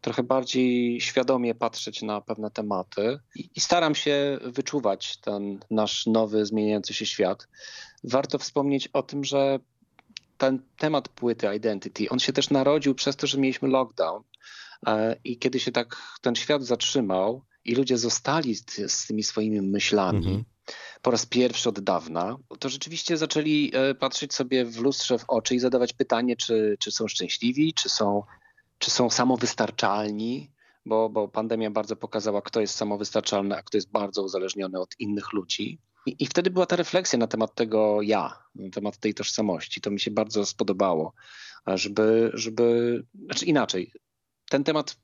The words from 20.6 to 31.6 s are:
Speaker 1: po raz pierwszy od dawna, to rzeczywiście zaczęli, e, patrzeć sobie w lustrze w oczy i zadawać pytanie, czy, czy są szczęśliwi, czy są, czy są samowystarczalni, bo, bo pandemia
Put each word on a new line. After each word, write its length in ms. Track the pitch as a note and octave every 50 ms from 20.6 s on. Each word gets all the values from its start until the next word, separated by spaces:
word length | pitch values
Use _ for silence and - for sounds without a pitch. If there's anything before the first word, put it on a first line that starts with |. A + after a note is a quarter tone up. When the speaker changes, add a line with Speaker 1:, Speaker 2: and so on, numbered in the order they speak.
| _ - - - - - - -
Speaker 1:
po 100 | _ B2+
raz 140 | A#2+ A2 -
pierwszy 440 | - - B2 B2 B2 A#2 - - A#2+
od 100 | G2+ G2+
dawna, 560 | G2 G2+ F#2+ E2+ D#2 D#2+ D#2+ F2 F2 G2 B2 C#3 - _ - -
to 100 | - C#3
rzeczywiście 480 | B2+ C#3 - D#3 E3 E3+ - - E3+
zaczęli, 540 | D3+ D#3 D3 - D#3 D3+ D3+ D3+ D3+ D3 C3+ -
e, 220 | C3 C3+ C#3 C3+
patrzeć 380 | - - C3+ - - - C#3+ -
sobie 320 | - C#3 B2 C3 B2+ B2
w 120 | A#2 A2+ A2+
lustrze 380 | A#2 C#3 C3+ - - - B2+ A2+
w 60 | -
oczy 280 | - C3+ A2+ - - C3
i 40 | B2
zadawać 340 | B2 B2+ B2 B2+ B2 A#2+ -
pytanie, 420 | _ C3 - B2 A2+ B2 B2 A#2+
czy, 400 | A2+ - - A#2 A2 A2 G#2+ G#2 -
czy 120 | - G#2+
są 160 | - - A2+
szczęśliwi, 680 | G#2 - - F#2 F2 - - A2+ A#2+ B2+ C#3 D3+ D#3+ D#3+
czy 160 | - - -
są, 340 | - - A2+ G2+ G2+ G#2 G#2 - - _ _ _ _ _ _ _ _ _
czy 120 | - -
są 180 | - - B2+ A#2
samowystarczalni, 1400 | - - B2 B2+ B2+ A#2+ B2 A2+ - - A2+ G#2 - - - G2+ G2+ G#2 G#2+ G#2 G#2 G#2 A2 A#2 B2 C3 D3 C#3+ _ _ _ _ _ _ _
bo, 240 | A2+ A2+ A2 A2+ A2
bo 180 | A2 A2 G#2
pandemia 440 | G2+ - A2 A2 A2+ A#2 A2+